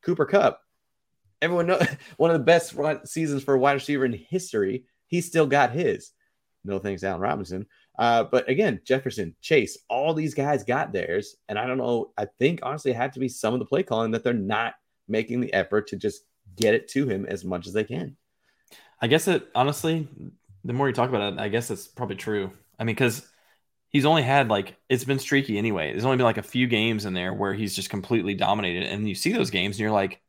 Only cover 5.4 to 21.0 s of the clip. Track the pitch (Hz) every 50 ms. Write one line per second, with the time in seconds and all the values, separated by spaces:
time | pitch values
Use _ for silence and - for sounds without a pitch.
5.4 | 156 139 135 143 135 123 117 151 175 131 95 - - - _ _ _ _ _ _
6.4 | _ _ _ _ _ 95 101 95 92 104 98 87 92 95 92 82 92 107 147 135
7.4 | 98 82 90 92 98 _ _ _ _ _ _ - - 117 117 117 110 - - 127
8.4 | - - 131 151 214 196 120 90 _ - 127 131 135 131 - - 98 82 80 _
9.4 | - - 160 147 110 - - - _ _ 113 123 139 156 165 156 156 151 127 -
10.4 | 135 143 147 135 101 110 120 139 156 - - 95 87 - 85 98 104 - - _
11.4 | _ - 107 104 113 127 127 131 123 120 120 113 117 - _ - 107 104 _ _
12.4 | 120 143 175 160 - 123 143 156 - 139 120 113 123 139 135 127 131 127 120 -
13.4 | - 110 117 127 117 - - 151 196 - 120 110 113 113 110 113 - 131 123 117
14.4 | 98 98 104 104 117 113 - _ _ _ _ _ _ _ 107 110 113 113 120 123
15.4 | 123 - - 101 92 - - 107 104 - - 95 - 107 - - _ _ _ _
16.4 | _ - 90 90 - 110 107 117 - - - 135 143 131 104 95 98 - - 95
17.4 | 87 92 90 90 85 92 92 107 110 - 123 160 175 156 139 _ _ _ _ _
18.4 | _ _ _ _ _ _ - - - _ _ _ - 117 131 165 160 - 180 139
19.4 | - - _ 120 127 139 147 - - 165 160 165 151 135 - - - 92 - _
20.4 | _ _ - - _ - 120 127 143 139 117 -